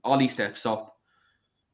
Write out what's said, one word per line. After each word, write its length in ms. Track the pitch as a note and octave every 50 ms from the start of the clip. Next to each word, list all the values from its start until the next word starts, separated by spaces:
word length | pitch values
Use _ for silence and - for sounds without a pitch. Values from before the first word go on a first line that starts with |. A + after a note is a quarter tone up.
| -
Ollie 260 | B2 C#3 C3+ C3 B2
steps 360 | - - G#2+ G2+ - - -
up. 320 | A#2 A2 G#2 - - - _ _ _ _ _ _ _ _ _ _ _ _ _ _ _